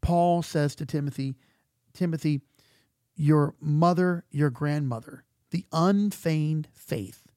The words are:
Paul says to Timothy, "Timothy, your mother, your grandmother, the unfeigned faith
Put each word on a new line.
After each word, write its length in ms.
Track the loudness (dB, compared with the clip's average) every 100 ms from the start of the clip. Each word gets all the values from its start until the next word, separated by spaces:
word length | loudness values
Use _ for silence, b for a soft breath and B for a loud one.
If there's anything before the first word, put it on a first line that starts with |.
Paul 400 | 0 2 2 2
says 320 | 0 -2 -2 -4
to 80 |
Timothy, 500 | -6 -4 -6 -6 -8 -8 _ _ _ _ _
"Timothy, 480 | -4 -4 -2 -2 -2 _ b b b b _ _ -2
your 380 | 4 4 4 -2
mother, 640 | -2 2 4 4 2 0 -6
your 200 | -2 0
grandmother, 760 | 0 -4 -2 -2 -6 -10 -20 _ _ _
the 140 | -10 -4
unfeigned 960 | 0 2 2 0 -2 -2 0 0 -2 -4
faith 500 | _ -8 -8 -8 -14 _